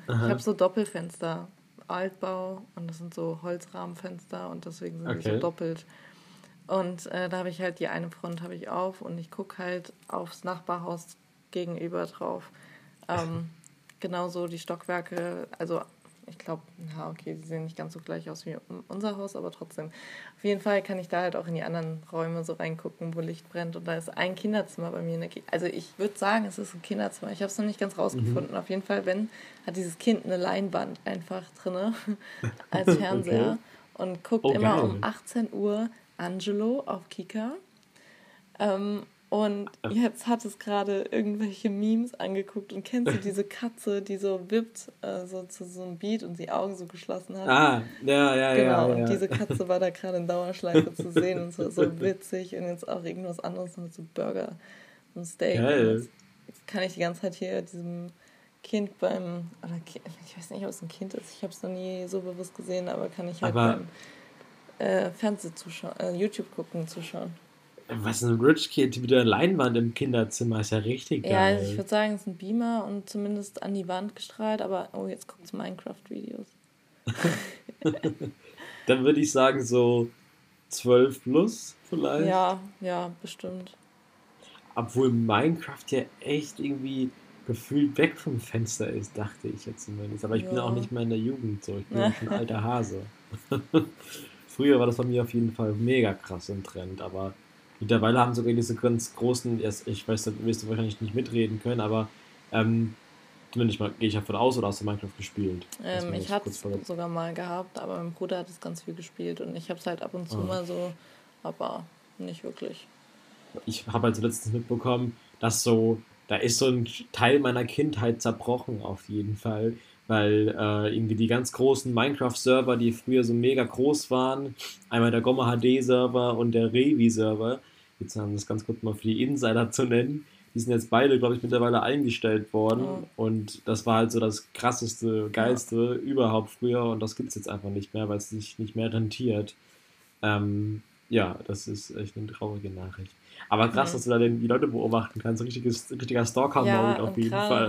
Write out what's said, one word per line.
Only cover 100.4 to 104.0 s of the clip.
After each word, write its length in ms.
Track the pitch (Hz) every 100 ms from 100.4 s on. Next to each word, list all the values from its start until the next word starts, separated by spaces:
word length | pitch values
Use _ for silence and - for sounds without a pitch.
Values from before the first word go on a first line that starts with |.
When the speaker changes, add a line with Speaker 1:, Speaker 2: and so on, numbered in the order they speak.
Speaker 2:
wirst 200 | 113 110
du 60 | 107
wahrscheinlich 320 | 113 113 -
nicht 120 | 110
mitreden 480 | 113 123 117 107 107
können, 200 | 120 120
aber, 260 | 107 110 107 - - - -
ähm, 420 | 113 113 113 113 110 - - - - -
zumindest 280 | 120 117 104
mal, 100 | 104
gehe 80 | -